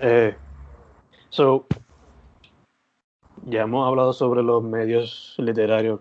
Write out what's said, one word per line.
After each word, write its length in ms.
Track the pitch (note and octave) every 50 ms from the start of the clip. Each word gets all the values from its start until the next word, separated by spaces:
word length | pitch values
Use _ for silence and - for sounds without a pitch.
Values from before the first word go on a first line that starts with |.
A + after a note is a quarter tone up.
Eh, 340 | C#3 A#2+ A#2+ A#2+ A2+ G#2+ G2 - - - - - - - - - - - - _ _ _ _ _ _ _
so, 380 | - - C#3+ C3+ C3 C3+ - - - - - _ _ _ _ _ - _ - - _ _ _ - _ _ _ _ _ _ _ _ _ _ _ _ _ _ _ _ - - -
ya 180 | B2+ A#2+ A2
hemos 240 | A2 G#2+ A#2+ C3 C3
hablado 260 | B2+ C3 C3 B2+ C3
sobre 300 | B2+ - C#3 B2 A#2+ B2
los 200 | A#2+ A#2+ A#2+ A#2
medios 720 | A2+ A2+ A2 A2+ A2+ A2 A#2 A#2 A#2+ A2+ - - - - - -
literarios 600 | B2 A#2 A2 A2+ G#2+ G#2 A2 A2 A2 A2 G#2+ G2+